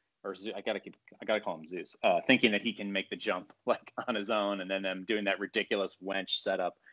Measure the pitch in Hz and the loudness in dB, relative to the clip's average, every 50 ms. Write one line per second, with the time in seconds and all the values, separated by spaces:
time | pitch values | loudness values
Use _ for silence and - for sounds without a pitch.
0 | _ _ _ _ - 98 92 92 101 110 92 101 - 113 104 98 - 120 113 _ | _ _ _ _ -8 -8 -8 -6 -8 -8 -8 -6 -4 -4 -4 -4 -6 -10 -16 _
1 | _ - - - - 113 107 104 - 98 85 80 80 80 90 87 78 - - - | _ -20 -20 -8 -2 0 0 0 0 -4 -6 -6 -8 -10 -10 -10 -10 -10 -4 2
2 | - 135 90 85 - - 131 120 127 110 104 98 - 117 101 - 104 98 98 95 | 4 4 4 6 6 6 6 8 6 6 4 4 0 -2 -4 -4 -4 -2 -2 -2
3 | 92 - 101 85 - 110 92 90 95 - - _ _ 123 113 - - - - 123 | -2 -4 -6 -4 -2 -2 -2 -2 -4 -10 -16 _ _ 0 0 0 -4 -8 -10 -8
4 | - 127 113 104 101 104 113 107 101 101 101 95 90 92 98 95 98 95 92 92 | -4 -4 -4 -2 -2 0 0 0 0 0 -2 -2 -2 -2 -2 -2 -2 -2 -4 -4
5 | 92 113 110 107 101 98 95 92 101 90 - 107 98 - 110 101 95 90 - - | -2 0 0 2 2 0 0 0 -2 -2 0 -2 0 2 0 0 0 -2 -4 -6
6 | 92 95 98 98 95 - - - - 101 95 92 92 85 - _ _ - | -6 -4 -2 -2 -2 -2 -2 0 0 0 0 2 0 -2 -4 _ _ -20